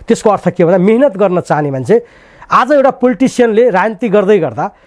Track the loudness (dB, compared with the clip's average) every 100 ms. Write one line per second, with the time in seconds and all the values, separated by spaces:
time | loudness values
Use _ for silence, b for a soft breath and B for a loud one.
0 | B -2 0 0 -2 0 2 2 2 2
1 | 0 0 -2 -2 -2 -4 -4 -4 -2 -2
2 | -2 B B B B -2 2 2 0 0
3 | -2 0 -2 0 0 2 2 0 -2 -4
4 | -2 0 2 0 -2 -6 -8 -10